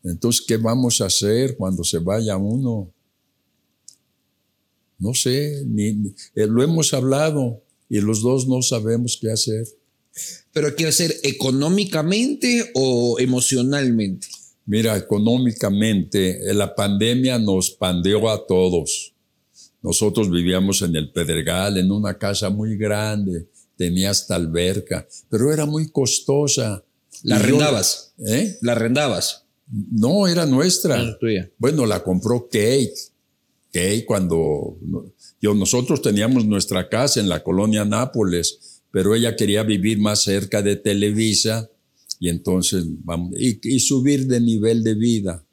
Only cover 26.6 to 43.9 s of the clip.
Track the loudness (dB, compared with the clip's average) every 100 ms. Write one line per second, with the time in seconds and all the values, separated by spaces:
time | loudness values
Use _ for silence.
26.6 | -2 -6 _ _ _ -10 0 2 4 4
27.6 | 4 2 0 -4 -10 -10 -2 0 -2 -2
28.6 | -2 0 2 2 2 0 -4 -6 _ _
29.6 | _ -8 -4 2 4 4 2 2 2 2
30.6 | 2 2 0 0 -2 -2 -2 -2 -4 _
31.6 | 0 2 0 0 0 0 2 -2 0 2
32.6 | 4 2 0 -4 -16 _ _ _ _ _
33.6 | _ -2 0 -2 0 0 2 0 0 -2
34.6 | -6 -10 -8 -8 -10 _ -20 _ 0 2
35.6 | 2 0 0 0 2 2 2 2 2 0
36.6 | 0 -2 -2 0 0 0 0 -2 0 0
37.6 | 2 0 0 0 -2 -2 0 0 -2 -8
38.6 | -20 -20 _ 0 2 2 0 0 0 2
39.6 | 2 0 0 2 0 0 0 0 0 0
40.6 | 0 0 0 0 0 2 0 0 0 -2
41.6 | -6 _ _ _ -14 -6 -4 -2 0 0
42.6 | 0 -2 -4 -8 -6 -6 -6 -2 -2 -2
43.6 | -2 -2 0